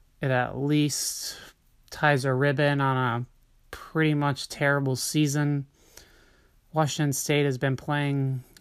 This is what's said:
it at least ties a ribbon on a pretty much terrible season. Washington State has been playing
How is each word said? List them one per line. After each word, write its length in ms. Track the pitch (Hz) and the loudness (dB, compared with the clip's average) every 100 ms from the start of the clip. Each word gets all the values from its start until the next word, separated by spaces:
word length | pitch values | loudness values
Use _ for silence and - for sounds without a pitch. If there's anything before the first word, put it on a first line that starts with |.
| _ _ | _ _
it 80 | 139 | -2
at 280 | 127 120 123 | 0 -2 -2
least 800 | 143 151 147 - - - - - - _ _ _ _ | 0 2 2 -2 -6 -8 -10 -14 -18 _ _ _ _
ties 360 | - 151 139 135 | 0 2 4 2
a 80 | |
ribbon 480 | 127 143 139 143 143 | 2 2 2 2 2
on 160 | 135 131 | 2 2
a 280 | 123 117 127 _ _ _ _ | 0 -2 -6 _ _ _ _
pretty 440 | - - 160 156 | -20 -6 0 2
much 360 | 147 143 135 - | 2 0 -2 -8
terrible 460 | - 143 143 135 127 | -2 2 2 0 -2
season. 680 | - 151 147 147 147 143 135 _ _ - - - _ _ _ _ _ | -2 0 2 2 0 -2 -6 _ _ -20 -20 -20 _ _ _ _ _
Washington 400 | 156 151 - 147 | 0 0 0 0
State 320 | 131 - 147 143 | 0 0 2 2
has 120 | 127 | 0
been 180 | 139 131 | -2 -2
playing 680 | - 147 143 139 135 127 - - | -2 -2 0 0 0 -4 -8 -20